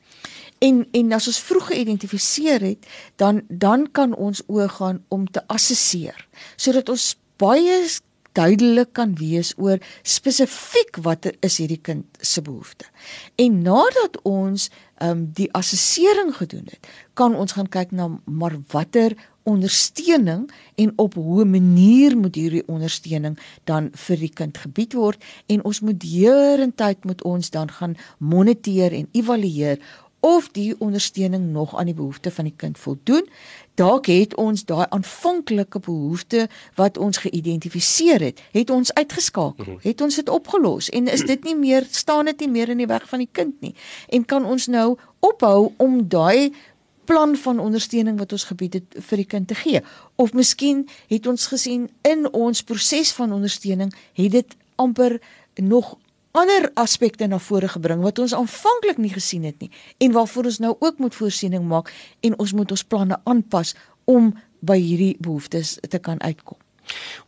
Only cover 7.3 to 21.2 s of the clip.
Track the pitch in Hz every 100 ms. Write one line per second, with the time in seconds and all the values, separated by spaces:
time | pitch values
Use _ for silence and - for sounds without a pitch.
7.3 | - 202 285 349 370 330 - - _ _
8.3 | 185 165 208 240 233 240 - 220 160 156
9.3 | 170 165 - 196 190 - - - - 269
10.3 | 269 254 - - 480 453 180 165 160 -
11.3 | - 185 - 160 160 - 147 - _ -
12.3 | 170 147 123 - - - _ - - -
13.3 | - 247 190 175 226 480 508 415 - 196
14.3 | 196 190 196 - - _ _ 170 165 160
15.3 | 160 202 180 - 185 - - 381 403 349
16.3 | - 175 - - - - - _ - 240
17.3 | 220 196 202 196 185 180 180 170 - -
18.3 | 156 170 151 143 147 165 233 226 220 -
19.3 | _ 214 196 190 - - - 339 311 180
20.3 | 170 285 - _ - 214 214 208 175